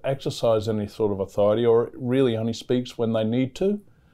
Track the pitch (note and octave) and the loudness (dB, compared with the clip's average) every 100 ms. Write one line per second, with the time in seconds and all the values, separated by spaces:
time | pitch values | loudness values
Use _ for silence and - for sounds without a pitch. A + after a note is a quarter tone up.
0 | C3 C3+ D3+ C#3+ A#2+ A2 G#2 G#2+ G#2 - | -4 -4 -6 -2 2 2 0 -2 -4 -2
1 | G#2+ G2 F#2+ - G#2 A2 A#2+ A#2 A#2+ - | -2 0 -2 2 2 4 4 4 2 -4
2 | B2+ C3 C3 A2 A2+ A2+ - B2 B2 - | -2 2 2 0 -2 -4 -2 -2 -2 -4
3 | A2+ A2+ A2 B2 B2+ - G3 G#3 - _ | -2 0 0 0 -2 -2 -2 -2 -8 _
4 | _ | _